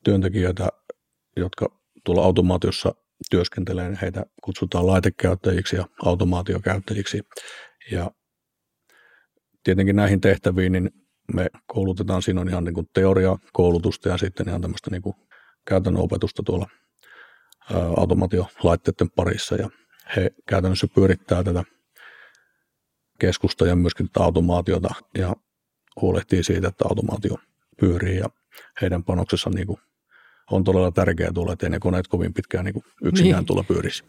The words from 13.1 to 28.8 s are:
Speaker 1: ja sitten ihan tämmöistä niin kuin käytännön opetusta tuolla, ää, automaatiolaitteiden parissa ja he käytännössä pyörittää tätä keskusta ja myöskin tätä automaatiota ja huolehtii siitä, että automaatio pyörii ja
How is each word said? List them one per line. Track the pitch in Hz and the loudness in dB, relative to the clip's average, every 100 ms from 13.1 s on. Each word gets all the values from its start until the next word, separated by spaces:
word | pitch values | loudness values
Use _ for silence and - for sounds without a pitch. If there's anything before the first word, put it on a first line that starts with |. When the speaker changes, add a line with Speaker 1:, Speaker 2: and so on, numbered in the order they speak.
| 95 92 92 _ - 87 87 92 - - | 4 2 0 _ 2 2 4 0 -2 -4
Speaker 1:
ja | 90 | -2
sitten | 92 - - | -4 -4 -6
ihan | 95 | -4
tämmöistä | 87 - - | -6 -8 -8
niin | 92 | -8
kuin | 95 - _ - _ _ - | -8 -12 _ -20 _ _ -2
käytännön | 95 95 90 | 0 2 0
opetusta | 90 95 - - | 0 -2 -4 -4
tuolla, | - 90 - _ _ _ _ - - _ _ _ - | -4 -4 -4 _ _ _ _ -20 -20 _ _ _ -6
ää, | 87 85 85 | -2 0 0
automaatiolaitteiden | 95 87 90 90 92 - 87 87 - - 85 - | 2 2 2 0 -4 0 2 2 0 -2 -2 0
parissa | 87 90 - - | -2 -2 -4 -4
ja | 101 _ _ _ - - | -6 _ _ _ -6 -2
he | 92 _ - | -2 _ -4
käytännössä | 95 90 92 98 - | 0 0 0 0 2
pyörittää | 95 92 - 87 | 4 2 0 -2
tätä | 92 90 87 _ _ _ - - - _ _ _ _ _ _ _ _ _ | 0 -2 -6 _ _ _ -20 -20 -20 _ _ _ _ _ _ _ _ _
keskusta | 95 - - - 87 | -2 0 -2 2 2
ja | 87 | 4
myöskin | 87 - 92 | 2 -2 -4
tätä | - 82 | 0 2
automaatiota | 87 87 87 87 87 87 - _ - | 2 2 0 0 -2 -2 -8 _ -4
ja | 90 - _ _ _ _ _ - | -4 -4 _ _ _ _ _ -2
huolehtii | 95 90 - 92 | 0 0 0 0
siitä, | 85 90 92 | 2 0 -2
että | - - | -2 -2
automaatio | 98 - 104 101 90 _ _ _ - | -2 -4 -4 -6 -6 _ _ _ 0
pyörii | 95 87 90 92 | 0 2 -2 -2
ja | 73 _ _ - - - | -4 _ _ -20 -20 -6